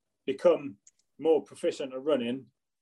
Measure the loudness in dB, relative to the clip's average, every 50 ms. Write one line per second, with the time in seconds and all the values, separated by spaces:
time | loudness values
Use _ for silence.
0 | _ _ _ _ -8 -6 -2 2 4 4 4 4 0 -8 -14 _ _ _ _ _
1 | _ _ _ -2 2 2 2 2 0 -4 -10 -4 -4 -4 -4 -4 -8 -10 -8 -6
2 | 0 0 0 0 0 -2 -4 -6 -8 _ _ _ _ _ _ _